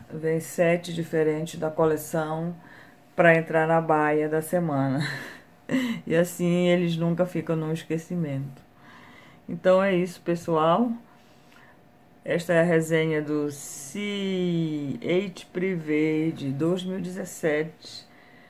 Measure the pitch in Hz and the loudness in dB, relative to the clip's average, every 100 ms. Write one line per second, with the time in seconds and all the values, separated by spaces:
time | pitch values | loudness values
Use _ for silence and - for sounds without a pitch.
0 | - 156 160 160 160 - 170 175 170 165 | -14 -6 -2 -2 -2 0 2 2 -2 -6
1 | 165 160 156 151 165 165 160 156 160 151 | -2 0 0 0 -4 -6 -4 0 2 0
2 | - 165 156 160 170 175 - - - - | -2 -4 -4 -4 -6 -8 -16 -20 -20 -20
3 | _ - 170 165 160 160 160 165 160 156 | _ 4 6 6 4 2 4 4 4 2
4 | 151 151 151 156 156 180 170 139 135 135 | 4 2 2 -2 0 0 0 0 0 0
5 | 143 - - - - - - 262 247 196 | -2 -6 -12 -16 -20 -20 -4 -2 -2 -4
6 | - 160 175 - 175 175 180 175 170 165 | 0 2 2 0 0 4 4 4 2 0
7 | 170 170 180 165 160 160 156 160 - 160 | 0 0 0 -2 -2 -2 -2 -4 -4 -6
8 | - 180 156 135 139 139 - _ - - | -4 -4 -4 -4 -8 -12 -20 _ -20 -20
9 | - - - - - 175 185 185 196 175 | -20 -20 -20 -20 -12 -2 4 4 4 2
10 | 180 - - 170 - 160 160 180 247 233 | 0 -4 -4 -4 0 2 4 4 2 -4
11 | - - - - - - - - _ _ | -12 -20 -20 -20 -20 -20 -20 -20 _ _
12 | _ - - 165 170 170 170 165 160 160 | _ -12 -4 -2 2 4 6 4 4 2
13 | 160 156 147 151 147 139 - - - 196 | 2 0 0 -2 -2 -6 -12 -14 -12 -8
14 | 208 202 196 185 180 170 160 151 143 - | -6 -4 -2 0 0 0 -2 -4 -6 -6
15 | - 180 202 - - 180 190 180 151 151 | -2 0 -2 -8 -12 -6 -4 -4 -2 0
16 | 156 156 160 160 139 139 165 185 185 185 | 2 0 -2 -2 -6 -2 0 0 -2 -6
17 | 180 185 180 - 165 151 160 - - - | -6 -8 -10 -4 0 0 -2 -10 -18 -18
18 | - - - - | -20 -20 -20 -20